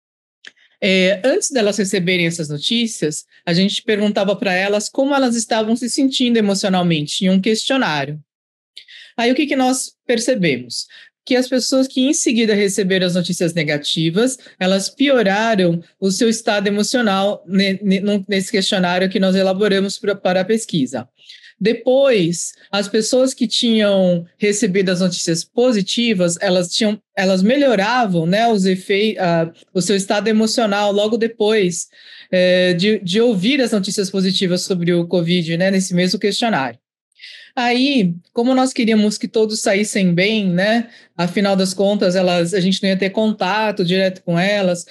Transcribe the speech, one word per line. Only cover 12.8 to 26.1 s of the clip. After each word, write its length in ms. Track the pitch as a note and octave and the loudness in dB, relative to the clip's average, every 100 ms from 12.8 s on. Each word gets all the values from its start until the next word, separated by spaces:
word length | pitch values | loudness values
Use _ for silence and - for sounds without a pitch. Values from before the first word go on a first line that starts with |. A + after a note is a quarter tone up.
| F#3 F#3+ F3+ | 0 0 0
as 80 | |
notícias 380 | F3 E3+ F3 E3+ | -2 -2 -2 -2
negativas, 840 | E3+ D3+ D3 - - D#3+ F3 C4 C4 - - | -2 -2 -4 -4 -2 0 0 -2 -4 -14 -4
elas 300 | F#3 G3 F#3+ | -2 0 -2
pioraram 920 | - C#4 B3+ G3 G3 A3+ G#3 F3 E3+ - _ | -2 2 2 2 0 0 2 2 0 -6 _
o 100 | G3 | -4
seu 180 | F#3+ A3+ | 0 0
estado 400 | A3 - G#3 G3+ | 0 -2 0 0
emocional 760 | G3+ G#3+ B3+ A3 F#3+ G3+ - E3+ | -2 0 0 0 0 0 -4 -2
ne-, 320 | F#3+ G3 F#3+ | 0 0 0
ne-, 180 | G3+ G3 | 0 0
num, 240 | G3+ G#3 G3 | 0 -2 -2
nesse 240 | G3 F#3+ | -4 -2
questionário 600 | F#3+ F#3+ G3 F3 F3+ F#3+ | -2 0 0 0 0 0
que 100 | G3+ | 0
nós 140 | F#3+ F#3 | 2 2
elaboramos 640 | F#3+ F#3+ G#3 G3 G3 - | 0 2 0 2 -2 -4
pra, 160 | G3+ | -4
para 260 | G3 F#3+ F3+ | -2 0 0
a 40 | |
pesquisa. 640 | F#3 A3 - E3+ B2 B2+ A2+ _ - - - - | 0 -2 -2 -2 -2 -6 -12 _ -20 -20 -20 -2
Depois, 920 | G3 A#3+ - C4 C#4 A3 E3 E3+ - - - | -2 0 2 2 4 2 0 -2 -8 -12 -6
as 180 | G3 G3+ | -4 -2
pessoas 460 | A3 A3 B3+ C4 | -2 2 2 2
que 140 | - A3+ | 0 -4
tinham 760 | - A#3+ A3 G#3 G3 F#3 F3 E3+ _ | 0 0 2 2 4 2 0 -4 _
recebido 520 | G#3 G#3 G#3+ F#3 F#3 | -2 0 0 0 0
as 100 | F3 | 0
notícias 440 | F#3 F3 - E3 | 0 -2 -2 -4
positivas, 960 | - - B3 G#3+ F#3+ - A#3 | -4 0 2 2 -2 -2 0